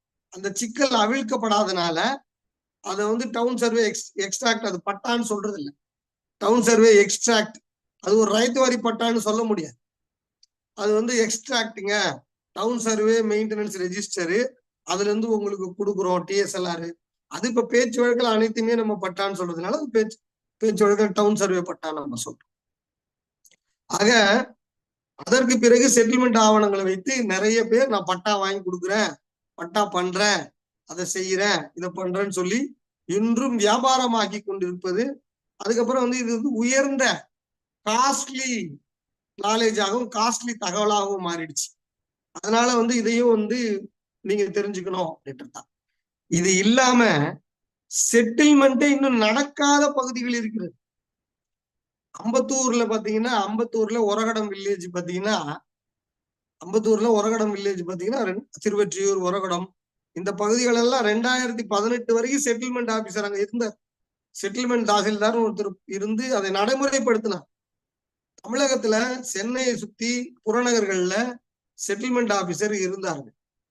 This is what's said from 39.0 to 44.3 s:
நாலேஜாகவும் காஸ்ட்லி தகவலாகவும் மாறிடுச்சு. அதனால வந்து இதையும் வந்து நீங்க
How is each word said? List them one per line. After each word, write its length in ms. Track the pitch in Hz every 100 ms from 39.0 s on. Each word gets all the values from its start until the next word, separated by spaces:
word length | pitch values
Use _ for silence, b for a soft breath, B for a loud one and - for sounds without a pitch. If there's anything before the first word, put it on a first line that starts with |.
| _ _ _ -
நாலேஜாகவும் 720 | 202 220 226 214 196 226 226
காஸ்ட்லி 440 | 208 226 226 240 226
தகவலாகவும் 720 | 202 196 208 208 196 196 180
மாறிடுச்சு. 400 | 170 160 143 - _ _ _ _ _ _
அதனால 360 | - 202 226 247 240
வந்து 200 | 233 247
இதையும் 380 | 220 233 240
வந்து 260 | 220 208 247 233 196 - _ _ _
நீங்க 180 | -